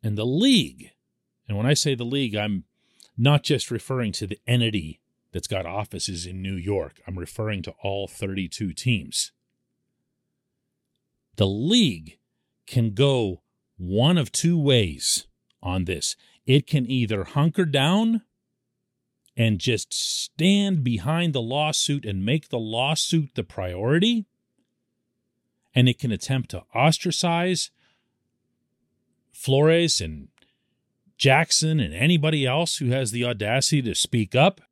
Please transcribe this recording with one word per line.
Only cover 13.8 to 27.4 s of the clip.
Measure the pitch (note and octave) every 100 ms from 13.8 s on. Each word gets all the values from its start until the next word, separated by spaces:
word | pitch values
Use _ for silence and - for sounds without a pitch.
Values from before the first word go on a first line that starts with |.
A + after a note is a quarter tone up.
| F2+ G2 C3+ F3
of | C3+
two | - E3 E3+
ways | C#3+ B2+ F#2+ C#2+ - - - _ _ _
on | F#2 F#2
this. | F2 F2 - - _ _ -
It | C3+ -
can | D3 A#2+
either | B2+ A2+ G#2+
hunker | F#2+ - D#3 D#3 F3
down | C3+ C#3+ F#3+ A3+ A3+ _ _ _ _ _ _ _ _ _ _ _ -
and | A2+ G#2
just | B2+ A2 -
stand | - - - - - E3+ G3+ G3+ F3+
behind | B2 A#2 G2 D#3+ F3
the | C#3
lawsuit | A2+ C3+ D3+ D3+ - C#3+ G#2+
and | G2
make | G2+ D3+ -
the | B2
lawsuit | A2 A2 C3+ D3+ - E3+ C#3+
the | -
priority, | G2 - F#2 F2+ A2 D#3 G#3 A#3+ G3+ _ _ _ _ _ _ _ _ _ _ _ _ _ _
and | - B2
it | A#2+
can | B2+
attempt | G#2 - C3+ B2
to | F#2 -
ostracize | A2+ C#3+ D#3 F3 E3 F3 E3+